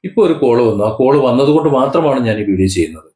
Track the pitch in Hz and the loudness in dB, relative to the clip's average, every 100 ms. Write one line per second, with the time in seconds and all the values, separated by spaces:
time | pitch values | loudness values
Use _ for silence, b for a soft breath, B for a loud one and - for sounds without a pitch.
0 | 185 - 185 156 131 120 120 101 107 110 | -4 0 0 2 2 2 2 0 -2 0
1 | 127 143 127 123 139 151 151 135 135 175 | 0 2 2 2 2 2 0 0 0 0
2 | 156 131 117 107 101 95 95 92 80 80 | 0 -2 -2 -4 -2 0 0 -2 -6 -8
3 | - | -20